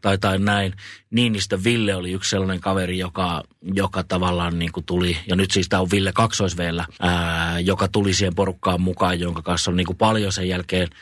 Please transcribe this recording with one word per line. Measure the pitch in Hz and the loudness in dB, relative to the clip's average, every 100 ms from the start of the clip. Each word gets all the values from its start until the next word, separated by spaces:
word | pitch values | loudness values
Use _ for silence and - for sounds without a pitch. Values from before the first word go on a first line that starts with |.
tai, | 101 98 | 0 2
tai | 104 95 | 2 2
näin. | 101 101 98 98 - - - | 2 2 0 -6 -16 -20 -4
Niinistö | 117 120 104 - 95 | 0 2 0 -2 0
Ville | 110 117 101 | 2 2 0
oli | 92 90 | -2 -4
yksi | 95 - | -4 -2
sellainen | 98 95 90 | 0 0 -2
kaveri, | 98 95 90 92 | 0 0 0 -4
joka, | 90 95 90 87 - _ | -4 -2 -2 -4 -8 _
joka | 87 98 95 95 | -4 -2 -2 -2
tavallaan | - 90 90 87 85 85 | -2 0 0 0 -2 -2
niinku | 85 85 | -4 -6
tuli, | - 87 90 82 - | -2 0 0 -2 -2
ja | 90 | 0
nyt | 95 | 2
siis | 98 85 | 0 2
tää | 95 | 0
on | 90 | 2
Ville | 101 95 | 2 2
kaksois | - 113 - 95 87 | 2 2 2 -2 0
V:llä, | 85 85 82 - | -2 -2 -6 -2
ää, | 90 87 85 82 82 87 | 0 2 0 -2 -2 0
joka | 90 92 95 | 0 2 2
tuli | 104 98 | 2 2
siihen | 92 92 | 2 0
porukkaan | 92 95 - 95 90 | 2 0 0 0 2
mukaan, | 92 85 92 87 | 0 2 0 0
jonka | 87 80 | -2 -4
kanssa | 80 82 90 | -2 -2 0
on | 90 | 0
niinku | 87 | 0
paljon | 85 110 110 98 | 2 2 4 0
sen | 92 92 | -2 -2
jälkeen | 90 87 92 87 - | -2 -2 0 0 -4